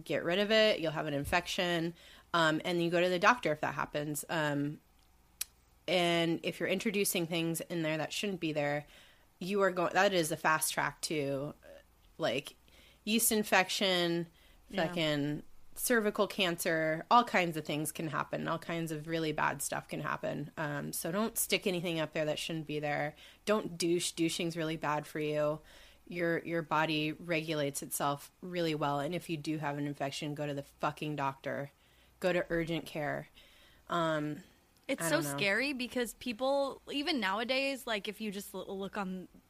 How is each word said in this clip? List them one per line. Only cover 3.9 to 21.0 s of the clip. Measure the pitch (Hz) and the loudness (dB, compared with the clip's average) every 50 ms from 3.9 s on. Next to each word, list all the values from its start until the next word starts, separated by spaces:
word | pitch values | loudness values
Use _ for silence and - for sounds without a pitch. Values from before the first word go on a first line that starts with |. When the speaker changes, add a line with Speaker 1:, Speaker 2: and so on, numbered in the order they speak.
| - 151 147 156 147 - - - | -2 -4 -4 -2 -4 -6 -4 -2
Speaker 1:
Um, | 175 165 151 147 147 143 143 147 151 - - _ _ _ _ _ _ _ _ _ _ - - - _ _ _ _ _ _ _ | 0 0 2 2 2 0 0 -2 -4 -8 -14 _ _ _ _ _ _ _ _ _ _ -12 -12 -12 _ _ _ _ _ _ _
and | - 156 180 175 170 170 170 165 165 165 - - | 0 2 4 4 4 4 4 4 2 2 0 -2
if | 180 170 - | -4 -4 -2
you're | 180 - | -2 0
introducing | 185 190 - 233 185 202 202 - - 196 170 | 0 0 0 0 0 2 2 2 2 0 0
things | 156 180 170 165 165 165 165 - | 0 0 0 0 0 -2 -4 -4
in | - 180 170 160 | -4 -4 -2 0
there | 156 156 156 | 0 0 -2
that | 147 - - | -2 -4 -4
shouldn't | - - 208 196 170 | -4 -4 -4 -2 -2
be | - 156 151 | -2 -2 0
there, | 151 147 143 147 147 143 - - - - - - - _ _ _ - | 0 0 0 0 -2 -4 -8 -14 -20 -20 -20 -20 -20 _ _ _ -10
you | 185 175 202 202 196 | -6 -2 2 4 4
are | 190 | 4
going, | 180 180 175 - - | 4 2 0 2 4
that | 175 190 202 190 | 4 4 4 4
is | 180 160 151 170 | 4 2 2 0
a | |
fast | 147 - 175 156 156 - - - | 0 4 4 4 4 2 0 0
track | - 143 143 - - - | 0 0 0 -2 -4 -4
to, | - 170 151 139 139 139 135 143 147 - - - - 82 - - _ _ _ - - - - | -2 -2 0 0 0 -2 -2 -4 -6 -8 -12 -18 -20 -20 -20 -20 _ _ _ -20 -20 -6 -2
like, | 160 139 113 135 147 - - _ _ - - - - - - _ - | 0 0 0 0 -2 -6 -12 _ _ -20 -20 -20 -20 -20 -20 _ -2
yeast | 214 214 233 - - 233 | 0 2 4 4 4 4
infection, | 214 208 - - 190 185 - - - 214 190 185 175 175 170 170 170 170 165 - - - - - - - - | 2 4 6 6 6 6 4 2 2 2 4 4 4 4 4 2 0 0 -4 -8 -16 -20 -20 -20 -20 -18 -6
Speaker 2:
Yeah. | - 196 165 | -2 -2 0
Speaker 1:
fucking | 160 175 175 160 156 151 147 143 147 147 - - - - - - - - | 0 0 2 2 2 2 2 2 0 -2 -4 -6 -10 -16 -20 -18 -16 -8
cervical | - - - 254 226 208 208 208 - 208 185 | -4 0 2 2 4 2 2 2 2 0 0
cancer, | - - 196 175 170 170 - 190 165 160 160 156 156 160 - - | 0 0 0 0 0 0 0 0 0 2 2 0 0 -2 2 6
all | 233 240 240 | 6 6 6
kinds | 240 - 202 180 170 160 | 6 4 2 2 2 0
of | 156 151 | -2 -4
things | - 156 147 156 151 - | -2 -2 -2 -2 -4 -4
can | - 170 151 | -4 -4 -2
happen. | 139 147 143 - - 156 151 156 | -2 -2 -2 -2 -4 -4 -2 -2
All | 160 160 | -2 -4
kinds | - - 170 165 165 156 160 | -4 -4 -4 -4 -4 -4 -6
of | 151 151 165 | -6 -6 -4
really | 165 165 160 156 151 | -2 -2 0 -2 0
bad | 151 147 147 - 151 | 0 0 0 0 -2
stuff | - - - 147 - - | -4 -4 -4 -6 -6 -6
can | - 156 | -8 -6
happen. | 151 - - - - - - - 147 151 - | -4 -4 -4 -4 -4 -4 -4 -6 -6 -8 -6
Um, | - 160 147 147 143 147 156 - | -6 -4 -4 -4 -4 -6 -6 -6
so | - | -6